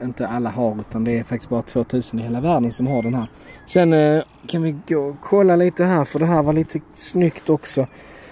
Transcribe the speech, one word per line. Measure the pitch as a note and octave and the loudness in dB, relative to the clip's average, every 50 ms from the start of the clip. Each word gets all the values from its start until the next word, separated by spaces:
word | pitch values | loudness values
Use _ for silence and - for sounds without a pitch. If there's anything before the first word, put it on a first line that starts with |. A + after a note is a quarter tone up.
| B2 | -8
inte | B2+ A#2+ - B2 F#2+ | -10 -6 -6 -6 -6
alla | A#2 B2 A#2+ A2 | -4 -4 -4 -4
har, | G2+ B2+ A#2+ A2+ G#2+ G#2+ | -2 -2 -2 -2 -2 -4
utan | G#2+ - - A2+ A2+ | -8 -8 -6 -4 -2
det | A#2+ A#2 A#2 | 0 -2 -2
är | A2+ | -2
faktiskt | - C3 A#2 - - | -4 -8 -8 -6 -4
bara | B2 A#2 | -4 -4
tvåtusen | - - - B2 A#2 - - B2+ A#2 - - A2+ | -4 -4 -4 -4 -4 -2 -2 -4 -4 -4 -6 -8
i | A2+ | -6
hela | A#2 A#2 B2 | -4 -4 -2
världen | C#3 E3+ E3+ C#3 A#2+ A#2+ | 0 0 0 2 0 -2
som | A2+ - B2 C3+ | -2 -2 -2 -2
har | C#3+ B2 A2 | -2 -2 -2
den | A#2 B2+ | -2 -2
här. | B2+ A2 - - - - - - - - | -4 -4 -8 -12 -20 -20 -20 -20 -20 -18
Sen, | - - F#3 F3 E3 D#3+ | -2 0 2 4 4 4
eh, | D#3 D3+ D3+ D3+ D#3+ - - - - - - | 4 4 4 4 2 0 -4 -12 -20 -12 -8
kan | - E3+ D#3+ | -4 -2 -2
vi | D#3+ D3 C#3+ - - | -2 -4 -6 -6 -4
gå | E3 D3 | -2 -2
och | C#3 C#3+ C#3+ C#3+ | -2 -4 -6 -10
kolla | - - G3 G3+ G3 F#3 F3 | -4 0 2 4 6 6 6
lite | E3+ F3+ F3+ - - F3 | 6 4 2 2 2 2
här, | F#3 F#3 D#3+ C#3 | 2 2 2 0
för | - - D3 | 0 0 0
det | D#3 | 2
här | E3 F3 D#3 D3 | 2 2 2 2
var | D3 D3+ | 2 2
lite | D#3+ D#3+ - - D#3 - - - | 2 0 -2 -4 -8 -10 -10 -14
snyggt | - - - - F3+ F3 E3 - - - - | -14 -14 -4 0 2 2 2 0 -2 -2 0
också. | D#3 D3 - - - C#3 C3+ - - - - - - - - - | 0 0 -2 -4 -4 -4 -4 -4 -6 -16 -20 -20 -20 -20 -20 -20